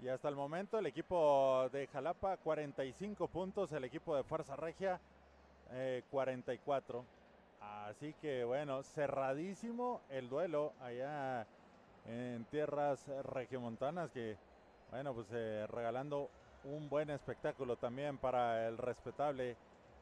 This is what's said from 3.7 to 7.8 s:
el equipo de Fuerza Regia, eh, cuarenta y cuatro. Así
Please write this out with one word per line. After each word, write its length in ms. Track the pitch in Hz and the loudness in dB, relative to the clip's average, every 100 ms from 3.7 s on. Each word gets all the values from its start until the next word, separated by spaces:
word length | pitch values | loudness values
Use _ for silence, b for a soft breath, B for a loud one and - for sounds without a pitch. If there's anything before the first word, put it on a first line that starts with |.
el 120 | 147 | 0
equipo 320 | 127 156 - 143 | -4 -6 0 0
de 80 | |
Fuerza 320 | 120 160 143 135 | 2 -2 -2 -6
Regia, 440 | 165 160 190 180 - - - - - - - | -6 -2 0 0 -6 -20 -20 -20 -20 -20 -10
eh, 340 | 127 131 127 - | -4 0 -2 0
cuarenta 440 | 139 131 127 123 120 | 2 2 0 -4 -4
y 20 | |
cuatro. 480 | - 135 - 120 131 - - - - - | 0 0 0 -8 -8 -20 -20 -20 -20 -16
Así 520 | 104 104 | -12 -8